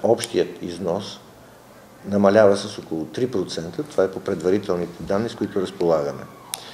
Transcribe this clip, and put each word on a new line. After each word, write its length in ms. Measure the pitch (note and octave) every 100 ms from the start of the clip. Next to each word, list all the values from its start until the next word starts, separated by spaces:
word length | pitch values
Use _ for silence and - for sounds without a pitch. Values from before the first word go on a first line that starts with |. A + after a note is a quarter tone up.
общият 460 | G#2 A2+ - G#2 E2+ -
износ 580 | F2+ E2+ F#2 F2+ G2+ - - - - - - - - - F#2+
намалява 480 | G2+ G2+ G#2 G#2 G2
с 220 | G#2 -
около 260 | - D#2+
три 220 | D#2 - B2
процента. 520 | G2 E2 - E2 -
Това 220 | D3 -
е 60 | F#2+
по 100 | F#2
предварителните 840 | F#2+ F#2 E2+ G2+ G2+ F2 E2+ -
данни, 260 | E2 G2 A2+
с 60 |
които 280 | - G#2 G2+
разполагаме, 600 | F#2 - E2+ D#2+ C#2+ C2 - - - - -